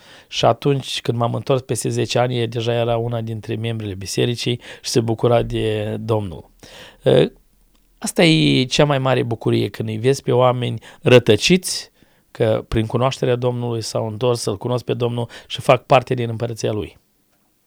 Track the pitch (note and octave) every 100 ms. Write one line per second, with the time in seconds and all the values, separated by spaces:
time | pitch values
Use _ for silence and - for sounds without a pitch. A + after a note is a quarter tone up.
0 | - - - - A#2+ - D3 C#3 - -
1 | - A#2+ A#2 A#2+ A2 C3+ - A#2+ B2+ A#2+
2 | A2+ B2 B2 B2 A#2 A#2+ A2+ A#2 A#2 A#2
3 | A#2 A#2+ A2+ A2 G#2 A2+ A2+ A2+ G#2 F#2+
4 | F#2+ - B2 A#2+ - A#2+ - - - C3
5 | A2+ A2+ B2 A#2 A2+ A2+ A2 G#2+ G#2+ G#2+
6 | A2 A2 G2 D2+ - _ - - - _
7 | C3+ C3 E3+ - _ _ _ _ _ _
8 | - - E3+ D#3+ D3 C#3 B2+ - D3 C3+
9 | C3 B2+ A#2+ A#2 B2 A#2 A2+ - A2+ A2
10 | B2 C3+ - B2 B2+ B2 A#2+ A#2 - -
11 | - B2 A#2+ G#2+ - F3+ - - - _
12 | _ _ _ - A2+ A#2 - A2+ A2 A#2+
13 | C3 - C3 B2 B2 B2 A#2+ A#2 G#2+ A#2
14 | A2+ G#2+ B2 A#2 - G2+ A#2+ B2 - B2
15 | A#2+ A#2+ A#2 - - - - B2+ - C3+
16 | A#2+ B2 A#2 A2+ A#2 A2+ A#2 G#2+ F2 -
17 | _ _ _ _ _ _